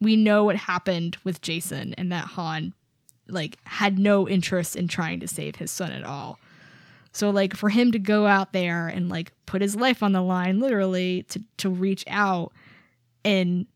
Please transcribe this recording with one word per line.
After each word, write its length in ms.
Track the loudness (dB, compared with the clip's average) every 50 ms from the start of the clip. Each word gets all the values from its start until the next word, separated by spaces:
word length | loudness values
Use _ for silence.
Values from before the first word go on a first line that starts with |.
we 140 | 2 4 6
know 280 | 6 6 6 6 6 6
what 120 | 4 2
happened 640 | 0 -2 -2 -4 -2 0 -2 -2 0 -2 -4 -6 -6 -6
with 180 | -6 -6 -4
Jason 520 | -6 -6 -6 -4 -6 -6 -8 -8 -8 -8 -8
and 160 | -6 -4 -4
that 140 | -4 -4 -6
Han, 480 | -8 -8 -8 -6 -4 -4 -4 -6 -8 -10 _ _ _ _ _ _ _ _ _ _
like, 300 | -10 -6 -6 -6 -6 -10 _ _
had 340 | -12 -4 0 0 2 2
no 300 | 4 4 6 6 4 4
interest 480 | 2 2 0 0 0 -2 -2 -2 -4 -4
in 120 | -4 -4
trying 320 | -4 -2 -4 -4 -4 -4 -6
to 80 | -8
save 280 | -8 -8 -8 -8 -10 -10
his 160 | -10 -10 -10
son 200 | -8 -8 -8 -8
at 120 | -8 -10 -10
all. 340 | -10 -10 -10 -10 -12 -14 _ _ _ -20 -20 -20 -20 -20 -20 -20 _ -20 _ _ _
So, 180 | -6 -2 0 2
like, 260 | 2 2 0 0 -2
for 140 | -2 -2 2
him 220 | 4 4 4 4
to 80 | 2 2
go 260 | 0 2 2 4 4
out 240 | 4 4 2 2 0 -2
there 340 | -2 -2 0 -2 -2 -4
and, 200 | -4 -4 -4 -4 -4
like, 220 | -4 -6 -8 -8 _ _ _
put 140 | -6 -2 0
his 140 | 0 0 0
life 280 | 0 2 2 2 2 2
on 80 | 2
the 100 | 2 2 2
line, 360 | 0 0 0 0 0 0 2
literally, 640 | 2 2 2 2 0 0 0 0 0 -2 -2 -4 -6 -6
to, 120 | -10 -12 -12 _ _
to 120 | -6 -4 -2
reach 340 | -2 0 0 0 0 -2 -4
out 440 | -6 -2 0 0 0 0 -2 -4 -6 _ _ -20 -20 -20 _ _ _ _ _ _ _ _ _ -2
and, 400 | 0 2 2 2 2 0 -2 -2 _ _